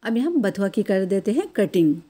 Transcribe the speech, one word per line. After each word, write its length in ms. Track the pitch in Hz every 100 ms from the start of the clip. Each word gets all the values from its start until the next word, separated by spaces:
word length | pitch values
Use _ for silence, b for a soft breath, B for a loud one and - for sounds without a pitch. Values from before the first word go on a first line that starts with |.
अब 140 | 214 226
यहाँ 160 | 277
बथुआ 340 | 349 202 180 196
की 140 | 196
कर 220 | 202 190 190
देते 260 | 196 190
हैं 140 | 240 403
कटिंग 480 | - 196 190 165 165 -